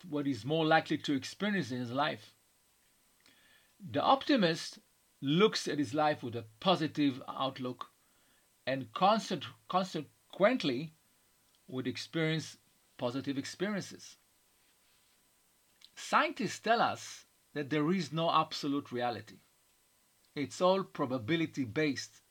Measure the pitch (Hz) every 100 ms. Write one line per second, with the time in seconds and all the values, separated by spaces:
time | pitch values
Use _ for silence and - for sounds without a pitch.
0 | 185 147 139 117 123 160 156 160 - 151
1 | - 135 - - 208 196 113 127 120 131
2 | 151 120 - _ _ _ _ _ _ _
3 | _ _ _ _ _ _ _ _ 180 113
4 | - 269 - 269 170 160 - - _ _
5 | _ _ 139 165 214 - 151 143 131 151
6 | 151 151 123 117 110 _ 190 160 156 -
7 | 143 127 - - 131 - 127 123 - _
8 | _ _ _ _ _ _ - 135 113 -
9 | 190 220 - - - - - 185 190 165
10 | - _ _ - 202 262 147 123 160 -
11 | _ _ _ _ _ _ - 127 127 -
12 | - 165 156 160 - - _ _ _ -
13 | 123 131 131 135 - - 196 196 - -
14 | - - _ _ _ _ _ _ _ _
15 | _ _ _ _ _ _ _ _ - -
16 | - 220 320 - 196 - 214 233 143 -
17 | - - - _ _ 147 139 151 151 190
18 | 135 160 165 151 156 - 147 143 - 120
19 | 120 104 - - _ _ _ _ _ _
20 | _ _ _ 151 127 - 180 190 185 -
21 | 135 127 107 165 160 - 120 131 156 127
22 | - - _